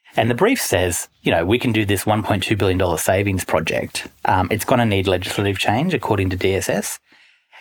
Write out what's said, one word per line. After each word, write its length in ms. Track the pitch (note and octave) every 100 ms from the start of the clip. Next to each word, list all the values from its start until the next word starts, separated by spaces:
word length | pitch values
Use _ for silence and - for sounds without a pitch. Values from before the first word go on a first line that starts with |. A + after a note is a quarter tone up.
| _ -
And 160 | A2+
the 40 | A#2+
brief 240 | G#3 C4+
says, 500 | - F2+ F2+ - - _
you 100 | -
know, 140 | F2 F2
"We 140 | B2
can 120 | B2+
do 140 | G#2+ G#2
this 220 | G2 -
one 160 | G#2+
point 180 | G2+ G#2
two 140 | - G#2
billion 240 | G2+ F2+
dollar 180 | F#2 E2
savings 480 | - F#2+ G2+ F#2+ -
project. 640 | E2 D#2+ A#1+ - - - - -
Um, 220 | F#2+ F#2
it's 160 | G#2+ -
gonna 200 | B2+ A2+
need 220 | G2 F#2+
legislative 520 | F2+ - - G2+ G2+
change, 340 | - G#2+ F3+
according 380 | C#3+ - G#2 F#2
to 40 | F#2
D 200 | F#2+ F#2
S 140 | -
S. 300 | E3+ - - _ _ _ _ _ -